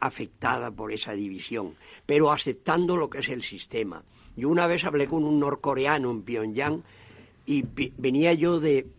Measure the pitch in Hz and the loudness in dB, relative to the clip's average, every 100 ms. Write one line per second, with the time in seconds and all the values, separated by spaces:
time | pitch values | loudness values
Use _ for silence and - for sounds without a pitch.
0 | 131 - 110 - 120 123 120 104 107 107 | -4 -4 -12 -4 -2 -2 -4 -8 -8 -6
1 | - 104 101 95 - 117 95 78 - - | -6 -6 -6 -8 -8 -6 -8 -12 -20 -18
2 | - 147 151 147 - 123 - 165 175 180 | 2 4 6 4 -2 -4 0 2 2 2
3 | 147 139 131 123 - 98 - 117 104 82 | 0 -4 -6 -6 -8 -12 -8 -6 -4 -6
4 | - - - - 131 170 170 175 147 147 | -16 -20 -18 -4 2 4 4 2 0 0
5 | 143 160 151 151 143 139 147 131 139 151 | 0 0 2 4 2 0 -2 0 2 2
6 | 123 117 98 117 110 107 147 160 - - | 0 -2 -4 -4 -2 -2 -2 -4 -8 -20
7 | - - - _ - 143 123 - 127 - | -20 -20 -20 _ -2 -2 -2 -4 -6 -2
8 | 131 131 165 170 170 170 156 135 - | 0 4 4 4 4 2 4 2 0